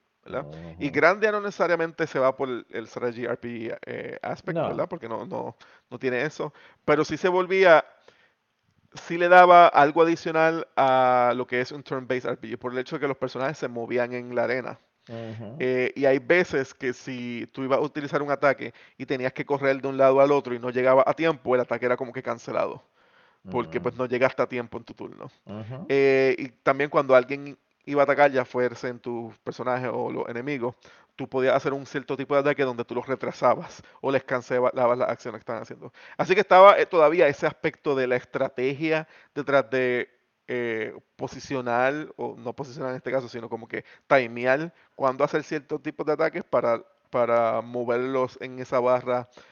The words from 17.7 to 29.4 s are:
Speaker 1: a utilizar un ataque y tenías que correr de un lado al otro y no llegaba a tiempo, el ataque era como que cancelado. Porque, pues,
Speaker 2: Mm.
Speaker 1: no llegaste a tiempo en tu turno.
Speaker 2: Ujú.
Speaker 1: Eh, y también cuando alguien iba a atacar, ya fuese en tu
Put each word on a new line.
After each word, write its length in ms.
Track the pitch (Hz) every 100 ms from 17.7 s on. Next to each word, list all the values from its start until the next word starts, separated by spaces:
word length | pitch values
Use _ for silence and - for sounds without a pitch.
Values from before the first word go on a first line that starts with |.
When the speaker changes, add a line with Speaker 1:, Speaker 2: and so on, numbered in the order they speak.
| 131
Speaker 1:
a 20 |
utilizar 400 | 147 156 143 156
un 100 | 143
ataque 420 | 139 143 131 - - - -
y 80 | 135
tenías 280 | 131 127
que 120 | - 135
correr 360 | 139 139 135
de 60 | 135
un 80 | 135
lado 240 | 135 135
al 100 | 139
otro 220 | 143 127
y 60 | 120
no 100 | 123
llegaba 340 | 123 127 131 -
a 80 |
tiempo, 420 | 143 160 151 - 123
el 60 |
ataque 240 | 123 117 123
era 120 | 123
como 160 | 127
que 100 | 127
cancelado. 600 | 123 117 - 104 - - _ _ _ _ _ _ 95
Porque, 300 | 123 120 127
pues, 160 | 104 117
Speaker 2:
Mm. 20 |
Speaker 1:
no 80 | 127
llegaste 360 | 123 127 -
a 40 | 127
tiempo 300 | 127 120 117
en 60 |
tu 100 | 120
turno. 380 | 117 113 95 - - -
Speaker 2:
Ujú. 400 | 104 110 131 -
Speaker 1:
Eh, 480 | 139 139 135 135 -
y 120 | 131
también 400 | - - 135 147
cuando 260 | 156 135 127
alguien 420 | 123 139 143 135 _ _ -
iba 160 | 143
a 20 |
atacar, 260 | 139 139 143
ya 120 | 131
fuese 460 | 123 127 123 120 131
en 100 | 120
tu 340 | 123 120 117 107